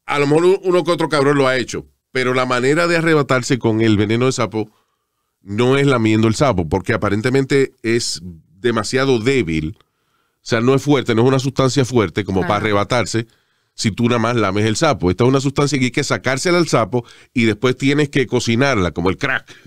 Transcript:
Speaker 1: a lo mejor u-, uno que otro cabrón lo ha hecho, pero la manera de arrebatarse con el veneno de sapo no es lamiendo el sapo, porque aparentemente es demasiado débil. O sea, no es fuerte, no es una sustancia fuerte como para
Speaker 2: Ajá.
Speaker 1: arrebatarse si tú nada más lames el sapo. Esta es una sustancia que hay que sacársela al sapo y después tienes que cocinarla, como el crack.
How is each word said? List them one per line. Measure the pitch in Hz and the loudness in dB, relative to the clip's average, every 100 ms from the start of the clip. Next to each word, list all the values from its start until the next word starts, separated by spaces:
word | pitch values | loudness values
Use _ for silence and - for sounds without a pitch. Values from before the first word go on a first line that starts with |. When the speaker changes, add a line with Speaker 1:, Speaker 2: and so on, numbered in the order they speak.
| - | -6
Speaker 1:
a | 143 | -2
lo | 143 | 2
mejor | 151 | 4
u-, | 180 190 | 4 2
uno | 180 180 | 2 0
que | 165 | 0
otro | 165 160 | -2 -2
cabrón | 147 139 143 | 0 2 2
lo | 131 | 2
ha | 131 | 0
hecho, | 113 85 - _ _ | -4 -8 -12 _ _
pero | 131 127 | -4 -2
la | 127 127 | 0 0
manera | 123 127 156 170 | 0 2 2 0
de | 170 | 0
arrebatarse | 165 156 131 131 120 127 | 2 0 2 -2 0 -2
con | 113 110 | 0 2
el | 113 104 | 2 2
veneno | 104 117 131 | 2 0 0
de | |
sapo | 127 113 110 107 _ _ _ _ _ _ _ | -2 -4 -4 -8 _ _ _ _ _ _ _
no | - 104 123 139 | -10 0 2 2
es | 143 | 2
lamiendo | 127 110 110 113 | 2 2 2 2
el | |
sapo, | 107 143 92 80 | 2 0 0 -2
porque | 92 - | -4 -2
aparentemente | 110 104 104 120 131 135 139 135 - | -2 -2 -2 0 0 2 0 0 -2
es | 113 117 - - 87 80 _ 92 | -2 -2 -2 -8 -12 -18 _ _
demasiado | 120 117 101 131 135 123 | -2 -2 -2 -2 2 2
débil. | 113 135 82 80 78 - | 2 0 0 -4 -6 -10
O | _ _ _ _ _ _ - | _ _ _ _ _ _ -6
sea, | 113 | 0
no | 123 | 2
es | 135 | 2
fuerte, | 143 143 113 | 2 0 2
no | 110 | 2
es | 123 | 2
una | 131 | 2
sustancia | 135 - 135 139 | -2 -2 0 0
fuerte | 123 127 95 107 | 0 0 0 -2
como | 98 95 | -2 -2
para | 90 | 0
Speaker 2:
Ajá. | 104 | 0
Speaker 1:
arrebatarse | 107 101 101 123 95 113 117 _ _ _ _ | 0 0 0 -2 -2 -4 -6 _ _ _ _
si | - 113 | -6 -4
tú | 92 117 | 0 0
nada | 120 | 0
más | 113 | 0
lames | 120 101 101 110 | 0 0 0 -2
el | |
sapo. | 107 160 98 87 | 0 0 0 -2
Esta | 90 | 0
es | 123 | 2
una | 135 | 2
sustancia | 139 139 143 143 | 0 -2 -2 -2
que | 127 | -2
hay | |
que | 151 | -2
sacársela | 139 113 - 135 185 175 | -4 -4 -2 -2 0 0
al | 165 | 2
sapo | 139 101 123 - - _ | 0 0 -2 -6 -14 _
y | 127 | 0
después | 113 104 127 127 | 0 2 0 0
tienes | 135 143 147 | 0 0 0
que | 143 123 | 0 -2
cocinarla, | 123 120 117 139 117 87 | -2 0 0 2 0 -2
como | 80 90 | -2 -4
el | - | -2
crack. | 139 127 - - | -4 -6 -8 -16